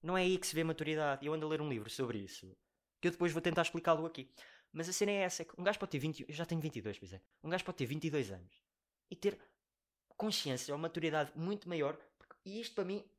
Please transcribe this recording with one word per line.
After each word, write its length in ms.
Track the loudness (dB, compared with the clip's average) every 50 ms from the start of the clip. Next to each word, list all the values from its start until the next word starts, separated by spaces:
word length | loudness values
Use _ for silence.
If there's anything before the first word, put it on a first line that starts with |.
Não 160 | 0 2 4 6
é 40 |
aí 160 | 6 6 6 4
que 100 | 2 0
se 80 | 2
vê 80 | 2 2
maturidade. 600 | 2 2 0 0 0 2 2 4 2 2 0 0
Eu 80 | -2 0
ando 120 | 0 0
a 40 | 0
ler 120 | 0 0
um 80 | 2 0
livro 200 | 0 -2 -2 -6
sobre 300 | -2 -2 0 0 0 -2
isso, 360 | -4 -6 -10 -14 -16 -16 -20 _ _ _ _ _ _ _ _ _
que 60 | 0 0
eu 20 |
depois 200 | 2 4 2 2 2
vou 80 | 2
tentar 220 | 2 2 4 4 2
explicá-lo 420 | 2 0 -2 4 4 4 4 4
aqui. 240 | -4 -6 -8 -14 -14 -16 -20 -20 -20 -20 -20 _ _
Mas 180 | _ -6 -4 -4
a 40 | 2
cena 180 | 2 2 4
é 100 | 4 2
essa: 200 | 2 0 0 -4
é 40 | -8
que 140 | -8 -8 0
um 40 | 0
gajo 160 | 0 2 2
pode 120 | -2 -2
ter 80 | -2 -2
vinte, 260 | 0 -2 -2 -4 -8 -10
eu 60 | -6
já 120 | -6 -4
tenho 160 | -2 -2 -2
vinte 160 | -2 -2 -4 -4
e 40 |
dois, 160 | -6 -6 -6 -6
pois 140 | -10 -14 -14
é. 80 | -14 _ _ _ _ -6
Um 60 | -2
gajo 160 | -2 -2 -2
pode 120 | -4 -2 -2
ter 80 | -2
vinte 200 | -2 -2 -2 -2
e 40 | 0
dois 220 | 0 0 0 0
anos 320 | -4 -10 -12 -16 _ _ _ _ _ _ _ _ _ _ _ _
e 60 | -14
ter 220 | -2 0 -2 -2 -2 -14 -20 _ _ _ _ _ _ _ _ _ _ _ _ -8 _
consciência 560 | -2 0 0 0 0 0 0 -2 -2 -2 -4
ou 60 | -2
maturidade 520 | -2 -2 -2 0 0 2 2 2 0 0 -2
muito 320 | -4 -2 -2 -2 -2 -2 -4
maior, 300 | 0 2 2 2 0 -2 -10 -20 _ _
porque, 180 | -20 _ -20 _ _
e 140 | -10 -8 -8
isto 160 | -8 -6 -2
para 100 | -2 -2
mim 200 | 0 -2 -4 -6 -10 _